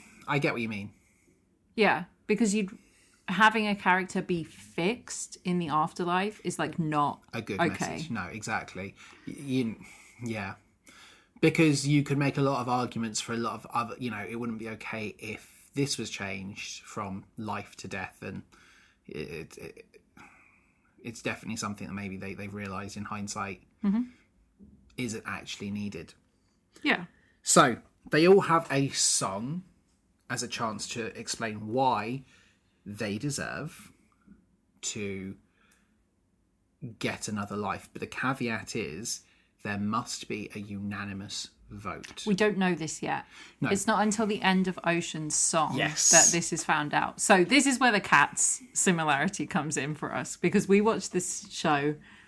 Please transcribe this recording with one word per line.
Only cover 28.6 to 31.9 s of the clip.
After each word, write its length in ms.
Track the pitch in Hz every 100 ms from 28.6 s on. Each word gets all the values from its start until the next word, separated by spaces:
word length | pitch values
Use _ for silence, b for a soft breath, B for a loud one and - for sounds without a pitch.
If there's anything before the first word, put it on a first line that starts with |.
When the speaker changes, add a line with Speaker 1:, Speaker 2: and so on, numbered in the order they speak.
| -
Speaker 1:
a 180 | 139 139
song 720 | - - - 117 98 120 170 - _ _ _ _ _ -
as 140 | 123
a 60 | 120
chance 400 | - 117 101 -
to 180 | 120 110 -
explain 520 | 113 - 113 107 107
why 560 | 123 135